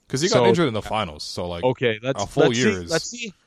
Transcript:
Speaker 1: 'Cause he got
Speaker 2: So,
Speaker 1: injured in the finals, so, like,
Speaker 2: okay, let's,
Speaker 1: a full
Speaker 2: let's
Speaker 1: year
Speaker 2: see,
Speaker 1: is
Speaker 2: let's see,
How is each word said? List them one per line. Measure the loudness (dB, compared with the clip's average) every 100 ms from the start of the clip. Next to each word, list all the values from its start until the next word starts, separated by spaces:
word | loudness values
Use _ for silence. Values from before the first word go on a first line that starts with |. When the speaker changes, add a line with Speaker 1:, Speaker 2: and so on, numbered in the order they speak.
| -8
Speaker 1:
'Cause | -2
he | 2
got | 4
Speaker 2:
So, | 6
Speaker 1:
injured | 4 2
in |
the | 0
finals, | -2 -2 -2 -6
so, | -10 -6 -6
like, | -2
Speaker 2:
okay, | -2 0 0 -2
let's, | -4 -4
Speaker 1:
a | -2
full | 2 2
Speaker 2:
let's | 4
Speaker 1:
year | 0
Speaker 2:
see, | 0
Speaker 1:
is | -2
Speaker 2:
let's | -4 -4
see, | -10 -12 -14